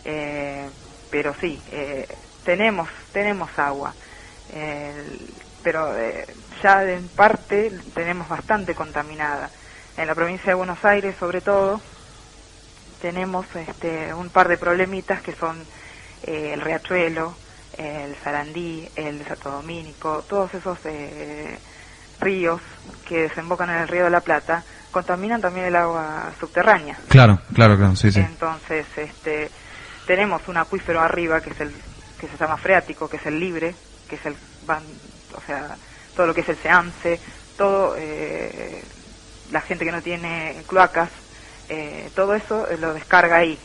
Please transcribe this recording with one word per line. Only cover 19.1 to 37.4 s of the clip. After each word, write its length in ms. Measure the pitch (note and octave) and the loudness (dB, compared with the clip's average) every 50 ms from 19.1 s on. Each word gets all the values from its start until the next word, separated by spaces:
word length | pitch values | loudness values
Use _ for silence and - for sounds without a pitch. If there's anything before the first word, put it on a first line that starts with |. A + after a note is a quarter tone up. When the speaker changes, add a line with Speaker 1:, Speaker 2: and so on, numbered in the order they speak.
| D3 D3 D3 | -8 -10 -10
Speaker 1:
Santo 240 | - D3+ - - C#3 | -10 -12 -10 -8 -10
Domínico, 720 | C#3 C#3 D3 E3 E3+ E3+ D#3+ D#3 D3+ - - D#3+ D#3 D3+ - - | -10 -8 -10 -10 -12 -12 -12 -14 -16 -8 -6 -4 -4 -4 -6 -4
todos 240 | G3+ G3+ F#3+ F3+ F#3+ | -2 -2 -2 -2 -6
esos, 240 | F#3 - F#3+ F3+ - - | -8 -8 -8 -8 -8 -10
eh, 720 | D#3 D#3 D3 D3 D3+ D3+ D3+ D3+ D3 D3+ D3 D3+ - - - - - - - - - - - - - - - | -10 -10 -10 -10 -12 -12 -12 -12 -12 -12 -12 -12 -12 -12 -14 -16 -20 -20 -20 -20 -20 -20 -20 -20 -20 -10 -2
ríos 400 | - F#3+ G3 F#3+ F3 E3+ E3 E3+ - - - - - - - - - | -2 0 0 2 2 0 0 0 -6 -14 -20 -18 -18 -20 -20 -18 -10
que 160 | - E3+ E3 | -4 0 0
desembocan 460 | D#3+ D#3 - E3+ D#3+ E3+ F3+ F3 F3+ F3 | 0 0 -2 -8 -4 -4 -2 -2 0 -2
en 80 | E3+ | 0
el 120 | E3 E3 D#3+ | -2 -2 0
Río 160 | F3 F3+ F3+ | 2 4 4
de 60 | F3 | 6
la 120 | F3 F3 | 4 4
Plata 420 | - - D#3 D3 - - E3 E3+ - - - - - - | 4 4 2 2 2 0 -2 -2 -2 -10 -20 -20 -18 -4
contaminan 520 | - F#3 F3 - F3+ F3+ F#3+ G#3+ A#3 A3+ | -4 -2 0 0 -2 -2 0 -2 -2 0
también 240 | F#3+ F3+ F3+ F#3 F#3 | 0 -2 -2 -2 -2
el 100 | F3+ F3 | 2 4
agua 560 | F3 E3+ E3+ E3 E3 D#3 D#3 D#3 D#3+ E3 E3 - - | 4 4 4 0 -2 -4 -4 -6 -8 -8 -10 -8 -10
subterránea. 560 | E3 D3+ - F3 F3+ A3 G#3 F3 D3+ C#3+ C#3 - - - | -12 -4 0 4 6 6 6 6 4 -8 -12 -14 4 10
Speaker 2:
Claro, 320 | - C3 B2+ G#2+ G2+ E2+ - - | 12 12 12 12 10 6 2 -2
claro, 240 | - - A#2 G#2+ G#2 | 6 8 10 10 10
claro, 180 | F#2+ G2+ F#2+ F#2 | 8 6 6 6
sí, 140 | F#2 - G#2 | 6 4 6
sí. 100 | G2 G#2 | 6 6
Speaker 1:
Entonces, 680 | F#2+ F#2 - - E3+ D#3+ D#3+ D#3 - - D#3+ D#3 D3 - - | 2 2 0 -4 -4 -4 -4 -6 -6 -4 -4 -4 -4 -6 -8
este, 540 | D3+ D3+ D3 - - - D#3 D3+ D3+ D3+ - - - - - - - - - - - - | -10 -10 -10 -12 -8 -6 -4 -4 -4 -4 -8 -10 -18 -20 -18 -18 -18 -18 -18 -18 -10 2
tenemos 420 | - F3+ F#3 G#3 G#3 F3 D#3 - - | 2 2 4 4 0 0 -4 -4 -2
un 80 | F3 | -2
acuífero 460 | E3+ D#3+ - G3+ F#3+ - - E3+ E3 | -2 -2 0 -4 -6 -2 0 2 4
arriba 400 | E3 E3 E3+ F3 E3+ D#3+ D#3+ D#3+ | 4 2 2 0 0 0 0 0
que 80 | D#3+ D#3 | 0 -4
es 100 | D3 - | -8 -8
el, 120 | D3+ D3 C#3+ - - - - - - - - - | -8 -8 -8 -14 -18 -18 -18 -18 -20 -20 -16 -14
que 100 | - D3 | -14 -14
se 100 | C#3+ - | -4 -4
llama 180 | D#3+ D#3 D#3 | -2 -2 -2
freático, 540 | D3 - F#3 F#3+ F3 - - D#3 - D#3 D3+ | -2 2 4 4 4 4 0 -8 -8 -6 -8
que 80 | - D3 | -6 -6
es 80 | - | -6
el 120 | D#3 D3+ D#3+ | -4 -4 -2
libre, 360 | F3+ F#3+ E3+ D#3+ D#3+ E3+ F3+ - - - - - - - | -4 -4 -4 -4 -4 -4 -6 -8 -20 -20 -20 -20 -14 -14
que 80 | D3+ | -14
es 80 | C#3+ - | -8 -8
el 100 | D#3 C#3+ - - - - - - | -10 -10 -10 -16 -20 -20 -14 -4
van-, 160 | - D#3+ D#3 D3+ D#3 - - - - - - - - - | -4 -4 -4 -4 -14 -20 -20 -20 -20 -20 -20 -20 -18 -18
o 40 | - - | -16 -10
sea, 300 | - C#3+ C#3 D3 D3 E3 - - - - - - - - | -8 -8 -8 -8 -10 -14 -16 -18 -20 -20 -20 -20 -10 0
todo 120 | - F3 | 2 2
lo 80 | E3 D#3+ | 2 2
que 60 | E3 | 0
es 80 | D#3 - | -2 -2
el 80 | D#3+ | -4
Seamse, 640 | - - D#3 E3+ F3+ E3+ F3 E3+ - - E3+ E3+ E3+ - - - - | -2 4 6 6 6 6 2 -10 -4 -2 -2 -2 -2 -6 -18 -20 -20